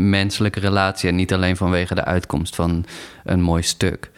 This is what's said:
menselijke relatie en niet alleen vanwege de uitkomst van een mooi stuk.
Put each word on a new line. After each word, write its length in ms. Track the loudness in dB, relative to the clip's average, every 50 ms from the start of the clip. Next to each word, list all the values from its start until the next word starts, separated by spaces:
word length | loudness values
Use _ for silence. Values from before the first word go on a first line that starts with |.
| 4 4
menselijke 500 | 4 2 2 0 0 0 0 -2 0 0
relatie 500 | -2 0 2 2 2 0 0 -2 -2 0
en 60 | 2
niet 180 | 2 2 2 0
alleen 240 | 2 2 2 0 2
vanwege 380 | 2 2 2 2 0 0 -2
de 80 | -2 -2
uitkomst 500 | 0 0 -2 -2 -2 -4 -4 -4 -4 -4
van 300 | -2 0 0 0 0 -2 -6 -10 -16 -18 -18 -20 -12 -6
een 180 | -2 0 2
mooi 200 | 2 4 2 2 0
stuk. 480 | -2 -2 -2 -2 -2 -2 -4 -8 -16 -20